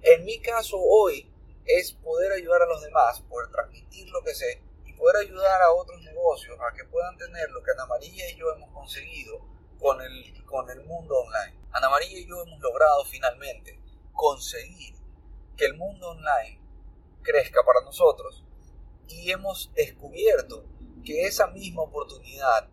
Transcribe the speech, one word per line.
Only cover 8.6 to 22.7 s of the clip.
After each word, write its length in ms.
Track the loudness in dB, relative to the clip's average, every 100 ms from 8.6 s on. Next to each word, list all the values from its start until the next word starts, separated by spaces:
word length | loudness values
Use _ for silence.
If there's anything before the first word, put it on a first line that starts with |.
| -14
conseguido 680 | -20 -16 -16 -14 -16 -16 -16 -18 -20 -20 -2
con 220 | -2 -2
el, 420 | -6 -16 -20 -20 -10
con 240 | -10 -10
el 140 | -14 -14
mundo 340 | -14 -2 -2
online. 360 | -2 -8 -8 -16 -10
Ana 180 | -2 0
María 300 | 0 -2 -12
y 80 | -16
yo 140 | -16
hemos 180 | -16 -8
logrado 460 | -6 4 4 4 0
finalmente 760 | -4 -4 -4 -14 -16 -20 -20 -20 -20 -14
conseguir 840 | 0 0 0 -10 -12 -16 -20 -20 -20 -20 -20 -20 -20 -20 -2
que 100 | -2
el 100 | -2
mundo 340 | -12 -12 -16
online 500 | -10 -2 -2 -2 -16 -20 -20 -20 -20 -20 -10
crezca 420 | 0 0 2 2
para 180 | 4 2
nosotros 600 | 0 4 4 4 -10 -18 -20 -20 -20 -20 -20 -20 -20
y 240 | -12 -8
hemos 400 | -8 -8 -10 -8
descubierto 920 | -4 -4 -6 -18 0 2 2 -2 -16 -18 -20 -20 -18 -8
que 200 | -4 -4
esa 220 | 0 -2
misma 360 | -2 -12 -8
oportunidad 840 | -8 -8 -12 -14 -20 -4 2 2 0